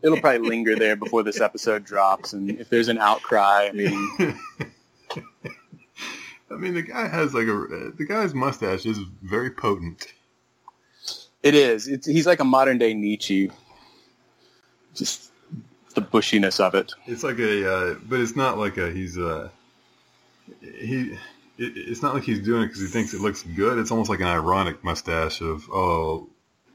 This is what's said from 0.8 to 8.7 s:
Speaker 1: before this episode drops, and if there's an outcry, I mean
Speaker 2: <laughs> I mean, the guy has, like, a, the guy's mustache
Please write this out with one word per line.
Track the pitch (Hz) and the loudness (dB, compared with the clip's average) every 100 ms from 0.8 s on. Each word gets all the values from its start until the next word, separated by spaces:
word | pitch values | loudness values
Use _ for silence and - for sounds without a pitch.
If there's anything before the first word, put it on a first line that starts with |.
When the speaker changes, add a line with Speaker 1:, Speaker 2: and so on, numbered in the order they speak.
| 110 | 2
Speaker 1:
before | 107 104 113 | 2 0 0
this | 107 101 | 0 0
episode | 107 - - 107 | -2 0 -2 -2
drops, | 101 101 98 95 - | -2 2 2 2 -2
and | 101 98 107 | -8 -6 -6
if | 117 | 0
there's | 117 117 | 0 2
an | 117 | 2
outcry, | 104 110 - 110 98 101 101 | 4 2 2 4 6 6 4
I | |
mean | 101 101 - - - | 0 -2 0 -4 -2
Speaker 2:
<laughs> | 165 - 1077 - - - _ _ _ - - _ - - _ - _ - - - - - _ | -2 -2 -12 -12 -14 -14 _ _ _ -12 -12 _ -18 -18 _ -20 _ -16 -14 -14 -16 -20 _
I | |
mean, | - 180 | -10 -6
the | 175 | -4
guy | 165 - 220 | -6 -6 -4
has, | 165 151 | -2 0
like, | 127 113 | 0 0
a, | 104 69 - - - | 0 -4 -8 -10 -8
the | 151 | -4
guy's | 214 202 | -2 -2
mustache | 139 131 - 101 | 0 -2 -2 -2